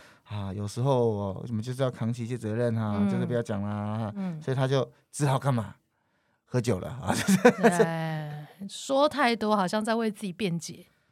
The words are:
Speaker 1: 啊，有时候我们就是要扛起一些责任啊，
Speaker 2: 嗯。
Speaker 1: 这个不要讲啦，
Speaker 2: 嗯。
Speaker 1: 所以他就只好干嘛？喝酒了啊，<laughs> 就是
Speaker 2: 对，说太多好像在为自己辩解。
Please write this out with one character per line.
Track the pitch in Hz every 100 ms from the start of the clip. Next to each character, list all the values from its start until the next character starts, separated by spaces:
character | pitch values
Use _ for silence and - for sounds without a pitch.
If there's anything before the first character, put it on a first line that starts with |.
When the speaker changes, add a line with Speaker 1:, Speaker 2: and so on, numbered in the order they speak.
| - -
Speaker 1:
啊， | - 104 98
有 | 98 101
时 | 117
候 | 135 127 117
我 | 104 101 95 123
们 | 110
就 | 117
是 | 127
要 | 131
扛 | - 113
起 | 120
一 | 113
些 | 123
责 | 110 110
任 | 120 113
啊， | 107 104
Speaker 2:
嗯。 | 101
Speaker 1:
这 | 98
个 | 120
不 |
要 | 120
讲 | 117 101
啦， | 101 104 104 110 107 202
Speaker 2:
嗯。 | 185 160
Speaker 1:
所 | 151
以 | 131
他 | 131
就 | 139 120 - _
只 | - 147
好 | 131
干 | 139
嘛？ | 120 98 - _ _ _ _ _ _ _
喝 | 123
酒 | 110 92
了 | -
啊， | 123 -
<laughs> | -
就 |
是 | - 190 247 240
Speaker 2:
对， | 196 175 165 165 160 156 151 147 151 - 196
说 | - - 269 302
太 | 262 247 226
多 | 214 208
好 | 180
像 | 214
在 | 220 226
为 | 226
自 | 208 196
己 |
辩 | 170 202 165
解。 | - 170 - _ _